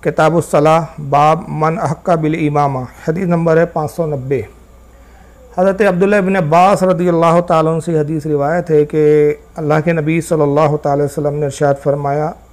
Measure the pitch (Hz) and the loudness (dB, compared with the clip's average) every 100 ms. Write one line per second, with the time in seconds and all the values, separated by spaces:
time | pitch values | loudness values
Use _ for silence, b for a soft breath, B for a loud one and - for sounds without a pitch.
0 | 170 - 160 165 - 165 131 160 160 - | -4 0 0 0 0 0 2 2 0 -10
1 | 143 143 151 160 - 147 156 165 160 160 | -2 2 2 2 -2 -4 -2 -2 -4 -4
2 | - 170 156 160 151 147 143 131 127 - | -2 0 0 -2 -2 0 -2 -2 -10 -10
3 | - 165 185 170 165 160 165 165 151 - | -6 -4 0 0 2 2 2 -2 -6 -4
4 | 165 139 127 139 101 - - - - b | -6 -6 -4 -4 -6 -16 -20 -20 -20 b
5 | b b b b b - 185 190 202 180 | b b b b b -2 -2 2 0 2
6 | 196 208 190 190 156 165 185 202 185 180 | 2 2 0 0 2 4 4 4 2 0
7 | 180 165 165 170 175 165 160 165 160 160 | 0 2 2 2 2 0 2 -2 -2 -2
8 | 147 160 156 147 139 175 170 156 147 156 | -2 -4 -2 -2 0 -2 0 2 2 2
9 | 151 151 147 147 - - 151 151 156 165 | 4 4 2 0 -10 -8 -2 0 0 -2
10 | 151 165 160 160 147 143 156 147 147 143 | 0 -2 -2 0 0 2 0 0 -2 -2
11 | 143 151 147 147 147 139 147 143 151 139 | -2 -2 -4 -2 -6 -2 -2 0 -2 -2
12 | 143 143 151 - - | -2 -4 -4 -8 -20